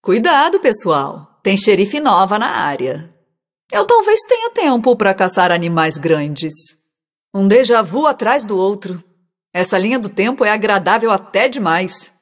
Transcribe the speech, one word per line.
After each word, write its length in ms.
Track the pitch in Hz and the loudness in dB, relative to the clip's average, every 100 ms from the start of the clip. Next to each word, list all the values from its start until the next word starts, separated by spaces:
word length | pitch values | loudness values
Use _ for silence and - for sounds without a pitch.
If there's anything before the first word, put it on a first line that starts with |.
Cuidado, 580 | - 214 294 285 294 392 | 0 0 2 2 2 2
pessoal. 800 | 269 214 185 151 139 156 - _ | 0 0 0 -2 -2 -10 -18 _
Tem 140 | 190 196 | -2 0
xerife 440 | 214 190 196 294 | 2 2 2 0
nova 380 | 294 180 190 208 | 2 2 2 0
na 120 | 240 | -2
área. 600 | 120 143 139 131 147 165 _ _ _ _ _ _ | -4 -4 -4 -6 -8 -12 _ _ _ _ _ _
Eu 140 | - 403 | -4 2
talvez 340 | 466 403 440 - | 2 4 0 2
tenha 220 | 466 466 | -2 -2
tempo 440 | - 294 247 240 240 | -2 0 2 2 2
pra 180 | 196 | 0
caçar 360 | 190 185 190 180 | 0 0 2 2
animais 460 | 170 170 165 160 156 | 0 0 0 0 -2
grandes. 580 | 160 156 147 147 156 151 - - _ _ _ _ _ | 0 0 0 -6 -6 -6 -8 -12 _ _ _ _ _
Um 140 | 196 196 | 0 4
déjà 320 | 233 240 233 | 4 4 2
vu 260 | 185 220 302 | 0 -2 -2
atrás 380 | 277 208 285 | 0 -2 -2
do 140 | 214 190 | -2 -2
outro. 440 | 190 202 190 180 _ _ _ _ _ | -2 -2 -10 -14 _ _ _ _ _
Essa 240 | 180 180 190 | -4 -2 0
linha 200 | 196 254 | 0 -2
do 100 | 208 | -4
tempo 360 | - 214 262 | -2 -2 0
é 60 | 220 | 0
agradável 600 | 214 208 196 170 220 226 | 0 0 0 0 0 2
até 380 | 196 196 190 262 | -2 -2 -2 -2
demais. 640 | 262 180 165 185 - - _ | -2 -2 -2 -2 -6 -10 _